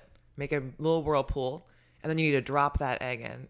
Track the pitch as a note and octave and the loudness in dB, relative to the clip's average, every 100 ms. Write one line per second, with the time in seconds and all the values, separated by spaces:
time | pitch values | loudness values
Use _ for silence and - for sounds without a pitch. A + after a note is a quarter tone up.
0 | - - _ - C#3+ D3 C3 - D#3 E3 | -12 -20 _ -10 -4 -2 -4 -2 2 2
1 | D#3 C#3+ C3+ C#3+ B2+ D#3 - _ _ _ | 2 0 2 -2 -2 -4 -12 _ _ _
2 | D#3 D#3+ D#3 C3+ B2 C#3+ C#3+ - C#3 B2 | -4 2 4 2 2 2 2 2 0 -2
3 | B2+ A#2+ A#2+ B2 | -4 -6 -8 -12